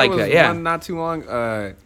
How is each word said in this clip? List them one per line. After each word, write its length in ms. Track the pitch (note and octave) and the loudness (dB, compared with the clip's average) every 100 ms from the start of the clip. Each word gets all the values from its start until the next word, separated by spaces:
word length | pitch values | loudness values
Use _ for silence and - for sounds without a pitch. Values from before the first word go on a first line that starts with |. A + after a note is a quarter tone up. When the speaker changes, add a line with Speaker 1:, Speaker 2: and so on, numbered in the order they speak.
Speaker 1:
like 80 | C3 | 4
Speaker 2:
was 80 | - | 2
Speaker 1:
that, 120 | G2+ | 4
yeah. 180 | D#3+ D3 | 4 4
Speaker 2:
one 140 | E3+ | 2
not 200 | E3 E3 | -2 -4
too 160 | - E3+ | -4 -6
long, 280 | E3 D#3+ - | -4 -6 -4
uh, 440 | A#2+ A#2 G#2+ G2+ F#2+ | -4 -2 -4 -6 -10